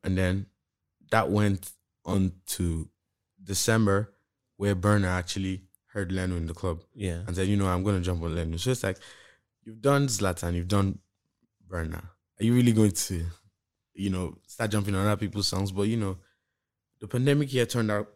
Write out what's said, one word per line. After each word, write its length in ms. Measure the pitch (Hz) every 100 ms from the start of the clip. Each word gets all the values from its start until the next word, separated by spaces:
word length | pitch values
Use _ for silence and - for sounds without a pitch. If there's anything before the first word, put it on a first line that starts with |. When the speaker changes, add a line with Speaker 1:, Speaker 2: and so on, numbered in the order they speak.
Speaker 1:
And 120 | 92 92
then 300 | 92 95 98 _ _ _ _ _ _
that 200 | 113 71
went 420 | 104 104 95 - - _ _
on 280 | 78 98 95 92 -
to 420 | - 87 80 78 _ _ _ _ _
December, 720 | 95 95 - 113 107 98 107 _ _ _ _ _
where 200 | 101 95
Burna 300 | 101 104 95
actually 540 | 90 87 - 95 92 - _ _
heard 240 | 104 92
Lenu 260 | 92 92 87
in 100 | 80
the 80 |
club. 280 | 80 92 85 -
Speaker 2:
Yeah. 280 | - 95 85 92
Speaker 1:
And 80 |
said, 140 | 87 95
"You 80 | 101
know, 100 | 98
I'm 160 | 90
gonna 180 | 98 98
jump 220 | 90 87
on 120 | 82
Lenu." 240 | 82 82 82
So 120 | 104
it's 120 | 127
like, 160 | 98 95 - - - _ _ _
you've 160 | - 110
done 260 | 139 143 139
Zlatan, 480 | 101 98 87 87
you've 140 | 87 90
done 300 | 101 98 95 _ _ _ _ _ _ 90
Burna. 340 | 90 82 82 82 _ _ _
Are 60 |
you 100 | 113
really 180 | 120 120
going 200 | 110 107
to, 320 | 90 - 90 85 - _ _ _ _ _
you 160 | - 98
know, 260 | 92 90 - _
start 240 | - 110
jumping 240 | 107 101
on 120 | 95 101
other 100 | 101
people's 300 | 101 101 98
songs? 240 | 95 98
But, 100 | 95
you 120 | 101 117
know, 220 | 101 90 _ _ _ _ _ _ _ _
the 80 | 104
pandemic 440 | 120 135 143 139
year 120 | 131 117
turned 240 | 120 110
out 180 | 104 104